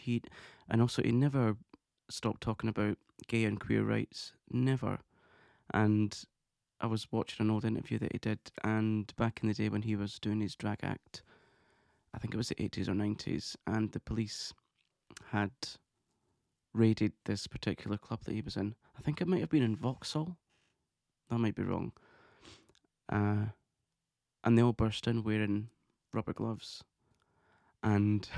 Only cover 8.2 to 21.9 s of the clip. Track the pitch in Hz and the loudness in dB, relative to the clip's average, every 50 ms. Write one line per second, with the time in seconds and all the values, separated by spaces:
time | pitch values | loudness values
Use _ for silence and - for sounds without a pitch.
8.2 | - 110 107 - - - - - - 107 110 110 110 110 110 107 101 - - - | -2 -2 -4 -4 -6 -14 -12 -6 -2 0 0 2 2 2 0 0 -2 -4 -2 0
9.2 | 117 113 113 - - 110 107 - 107 107 104 104 107 113 107 101 101 101 - - | 0 0 0 0 -2 -2 0 0 0 0 0 -2 -2 -2 -2 -2 -2 -4 -6 -6
10.2 | - 107 104 107 107 95 - - - 104 104 - - - 98 - _ _ - - | -4 -2 -2 0 -2 -4 -4 -6 -4 -4 -4 -4 -4 -4 -4 -6 _ _ -20 -20
11.2 | - _ - - _ _ _ _ _ _ _ _ _ _ _ _ _ _ - - | -20 _ -20 -20 _ _ _ _ _ _ _ _ _ _ _ _ _ _ -14 -8
12.2 | - 110 110 107 107 - - - - - - 107 95 87 95 98 104 104 104 - | -8 -4 -4 -4 -2 -4 -2 -2 -4 -4 -2 -2 -2 0 0 0 0 -2 -2 -4
13.2 | - - 87 - - - - - - - 101 110 110 104 - - - - 110 110 | -4 -4 -4 -4 -4 -6 -10 -10 -6 -2 -2 0 0 -2 -4 -6 -6 -4 -2 -2
14.2 | 113 104 - - - - - _ _ _ _ _ _ _ _ _ _ - - - | -2 -4 -4 -10 -10 -12 -12 _ _ _ _ _ _ _ _ _ _ -20 -20 -20
15.2 | - - - 104 104 98 - - - - - - _ _ _ _ _ _ _ _ | -12 -4 -2 0 0 -2 -4 -8 -12 -12 -12 -14 _ _ _ _ _ _ _ _
16.2 | _ _ _ _ _ _ _ _ _ _ - 110 113 113 110 - 107 104 - _ | _ _ _ _ _ _ _ _ _ _ 2 4 6 6 6 6 2 0 0 _
17.2 | - - 101 95 - - - - - 107 92 - - 104 104 104 - - 107 95 | -4 -4 -4 -4 -4 -8 -10 -6 -4 -4 -4 -4 -4 -6 -6 -6 -6 -8 -10 -8
18.2 | - - - 107 - - - - 98 104 110 _ _ _ - - - - 151 - | -6 -6 -6 -6 -6 -6 -4 -4 -4 -4 -4 _ _ _ -16 -8 -6 -4 -2 -2
19.2 | 175 165 185 - - - - 151 127 113 110 - - 123 135 - - - - 151 | 0 0 2 0 0 2 2 4 4 4 2 0 0 -2 -4 -4 -6 -4 -2 -2
20.2 | 156 175 175 - _ _ _ _ _ _ _ _ _ _ _ _ _ _ _ _ | -2 -4 -6 -12 _ _ _ _ _ _ _ _ _ _ _ _ _ _ _ _
21.2 | _ - 120 117 117 110 - - 98 95 92 90 - - | _ -4 0 0 2 0 0 0 -2 -2 -2 -2 -4 -6